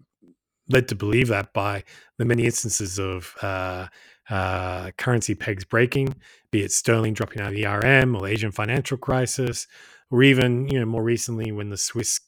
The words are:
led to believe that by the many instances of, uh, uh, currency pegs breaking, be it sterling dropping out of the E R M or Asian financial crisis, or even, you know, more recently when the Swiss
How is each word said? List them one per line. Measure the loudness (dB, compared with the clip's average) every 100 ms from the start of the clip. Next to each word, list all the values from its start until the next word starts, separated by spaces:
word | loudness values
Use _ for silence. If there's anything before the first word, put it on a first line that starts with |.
| _ _ _ _ _ _ 0
led | 2 2
to | -2
believe | 0 2 2
that | 0 -2
by | -2 -2 -4 -10 -20 _ -4
the | 0
many | 2 2
instances | 0 -4 -4 -4 -4
of, | -4 -6 -10 -8
uh, | -6 -4 -6 -8 -10 -16 -20 _ -6
uh, | -2 -2 -2 -4 -6 -10 -4
currency | 0 0 0 -4
pegs | -4 -6
breaking, | 0 2 2 2 -2 -4 -14 _ _
be | -2
it | 0
sterling | 0 2 2 2
dropping | -2 -4 -6
out | -6
of |
the | -2
E | -2
R | 2 4
M | 6 6 2
or | -2
Asian | -2 -2
financial | -2 -2 -2 -2 -4
crisis, | -2 0 0 -2 -4 -4 -10 -18 -20 -20 _
or | 6
even, | 8 8 4 2 0
you | -2
know, | 0
more | 0
recently | 0 0 -2 -4 -4
when | -6 -6
the | -6
Swiss | -6 -4 -4 -4